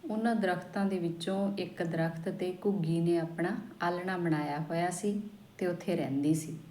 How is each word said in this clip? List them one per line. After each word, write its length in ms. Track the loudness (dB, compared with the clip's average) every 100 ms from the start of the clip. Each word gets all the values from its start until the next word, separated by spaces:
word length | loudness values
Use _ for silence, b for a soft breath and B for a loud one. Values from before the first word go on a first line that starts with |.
| -2
ਉਹਨਾਂ 240 | 0 2 4
ਦਰਖਤਾਂ 500 | 2 0 -2 0 2
ਦੇ 140 | 2
ਵਿੱਚੋਂ 580 | 0 -2 -2 0 0 0
ਇੱਕ 260 | -6 -4
ਦਰਖਤ 460 | -2 2 0 0 -4
'ਤੇ 280 | -2 -2 0 0
ਘੁੱਗੀ 340 | 2 2 2
ਨੇ 180 | 4 4
ਆਪਣਾ 400 | 2 -2 -2 -2 -6 -4
ਆਲਣਾ 340 | -2 0 -2 0
ਬਣਾਇਆ 420 | 2 2 0 -2
ਹੋਇਆ 300 | -2 0 0
ਸੀ 320 | 0 -2 -2 -6 -12 -20 -2
ਤੇ 100 | -2
ਉੱਥੇ 280 | 0 0 0
ਰਹਿੰਦੀ 380 | 2 2 4
ਸੀ। 240 | 2 0 -10 -12